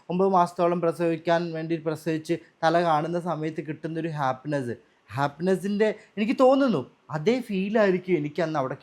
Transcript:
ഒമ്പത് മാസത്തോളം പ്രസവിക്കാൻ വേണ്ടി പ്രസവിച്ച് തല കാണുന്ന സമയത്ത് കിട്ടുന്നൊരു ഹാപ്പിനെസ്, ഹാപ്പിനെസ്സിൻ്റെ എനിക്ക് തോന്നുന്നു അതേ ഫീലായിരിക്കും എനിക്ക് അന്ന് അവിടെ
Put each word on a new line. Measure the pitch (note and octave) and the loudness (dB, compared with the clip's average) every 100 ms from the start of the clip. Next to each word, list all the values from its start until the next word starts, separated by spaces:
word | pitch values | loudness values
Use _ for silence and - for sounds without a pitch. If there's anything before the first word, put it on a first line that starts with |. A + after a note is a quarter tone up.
| - | -6
ഒമ്പത് | F3 G3 | 0 2
മാസത്തോളം | F#3 F3 - F3 F3+ | 4 2 2 0 2
പ്രസവിക്കാൻ | E3 E3 E3+ D#3+ E3+ E3+ F3 | 0 0 0 0 0 0 0
വേണ്ടി | D#3+ D#3+ E3 | -6 -4 -4
പ്രസവിച്ച് | D#3 D3+ E3+ D#3+ D#3 E3 - - | -4 -6 -4 -4 -4 -6 -8 -2
തല | D#3+ E3+ | 2 4
കാണുന്ന | E3+ D3+ D#3+ F3 | 4 2 0 -4
സമയത്ത് | E3+ D#3 D#3+ D#3 D3 | -4 -4 -6 -6 -8
കിട്ടുന്നൊരു | C#3 E3 E3 E3 | -8 -8 -6 -6
ഹാപ്പിനെസ്, | D3+ C3 B2+ D3 C#3+ A#2+ A2 _ _ - | -2 -2 -2 -4 -4 -4 -8 _ _ -10
ഹാപ്പിനെസ്സിൻ്റെ | A#2 C#3+ C#3+ F3+ F#3 G3 G3+ G#3+ G#3 - - | -4 -2 -2 -2 0 0 0 0 -2 -8 -4
എനിക്ക് | G#3+ C4+ | -2 4
തോന്നുന്നു | C4 C4+ C4+ D#3 A#2+ _ - | 6 6 4 0 -2 _ -10
അതേ | D#3 D#3 B3+ | -4 0 0
ഫീലായിരിക്കും | B3 F#3+ G3+ A3 G3+ F#3 F#3 E3+ | 0 -4 0 2 4 2 2 0
എനിക്ക് | D3 D3 | 0 -2
അന്ന് | D#3+ D3+ | -2 0
അവിടെ | C3 C#3 | -2 -6